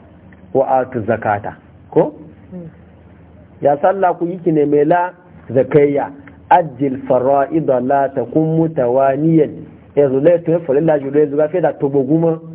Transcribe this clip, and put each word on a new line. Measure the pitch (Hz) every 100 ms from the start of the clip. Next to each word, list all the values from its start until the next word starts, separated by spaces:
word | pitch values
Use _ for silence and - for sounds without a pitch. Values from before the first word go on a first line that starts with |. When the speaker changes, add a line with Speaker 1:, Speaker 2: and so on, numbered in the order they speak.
| - - - - -
Speaker 1:
wa | 127 - 131
atu | 120 120
zakata. | 104 113 110 104 101 - - - -
Ko? | - 247 294 - - -
Speaker 2:
Hmm. | 180 165 - - - - - - - - -
Speaker 1:
Ya | 139 143
sallah | 185 196 180 170
ku | 170
yi | 180
ki | 170
ne | 151 147
mai | 147 147
la | 175 180 180 - - -
zakayya. | 117 127 147 147 139 113 - - - -
Ajil | 175 160 120 139 127 -
fara'ida | 127 127 139 139 160 147 127
la | 127 139 135
takun | 135 117 156 160 160
mutawaniyan. | 165 160 120 127 135 139 160 160 127 - - - - 143
Yanzu | 143 131
lai | 156 170
to | 165 170
farilla | 170 135 160 151
ju | 135
lai | 143 147
zuga | 143 151
fe | 180
da | 160
to | 135 143
boguma. | 139 131 160 165 160 -